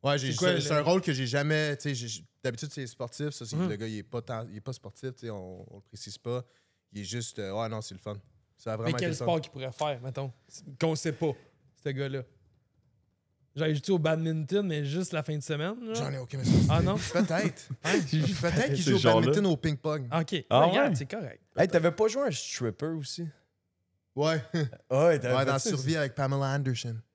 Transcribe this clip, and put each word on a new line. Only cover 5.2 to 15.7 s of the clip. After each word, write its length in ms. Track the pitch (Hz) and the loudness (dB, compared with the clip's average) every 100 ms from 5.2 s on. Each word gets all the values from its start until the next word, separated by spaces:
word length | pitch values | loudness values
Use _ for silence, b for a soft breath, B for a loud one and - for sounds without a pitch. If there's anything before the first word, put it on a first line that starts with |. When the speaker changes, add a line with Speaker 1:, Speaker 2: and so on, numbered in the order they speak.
| 117 | -10
Speaker 1:
sais, 40 | |
on, 360 | 104 92 92 92 | -10 -12 -16 -18
on 40 | 101 | -20
le 60 | |
précise 340 | _ 104 - 104 | _ -16 -14 -10
pas. 260 | 120 123 120 _ _ _ _ | -6 -6 -6 _ _ _ _
Il 80 | 101 | -12
est 40 | |
juste, 340 | 98 120 113 - | -8 -6 -6 -8
euh, 140 | 98 | -6
ouais, 160 | 101 113 | -4 -4
non, 120 | 110 | -6
c'est 140 | 107 | -8
le 60 | 95 | -12
fun. 160 | - 104 - _ _ _ | -10 -12 -14 _ _ _
Ça 160 | - | -8
a 40 | 110 | -4
vraiment 100 | 117 | -2
Speaker 2:
Mais 40 | |
Speaker 1:
été 80 | - | -2
Speaker 2:
quel 80 | 175 | -2
Speaker 1:
le 40 | 160 | -2
fun. 80 | |
Speaker 2:
sport 160 | - 165 | 0 0
qu'il 100 | 139 | -2
pourrait 200 | 135 131 | -10 -10
faire, 280 | 120 151 131 | -4 -4 -4
mettons, 300 | 127 127 135 - _ - - 135 | -8 -8 -8 -10 _ -20 -18 -2
qu'on 140 | 165 | 0
sait 180 | 156 165 | 0 -4
pas, 200 | - 160 - - _ _ _ | -2 -2 -2 -10 _ _ _
ce 60 | 143 | -8
gars-là ? 320 | 135 139 135 123 _ _ _ _ _ _ _ _ _ _ _ _ | -6 -6 -6 -10 _ _ _ _ _ _ _ _ _ _ _ _
Genre, 140 | 139 156 | -4 -2
il 140 | 151 | -2
joue 100 | 165 | 2
au 40 | 185 | 2
badminton, 680 | 156 160 160 160 151 196 202 | 2 2 0 -2 -2 -2 0
mais 180 | 151 | -2
juste 280 | 143 156 185 | -2 -2 -2
la 100 | 160 | -4
fin 140 | 151 151 | -4 -4
de 60 | |
semaine, 340 | 143 147 160 | -4 -4 -4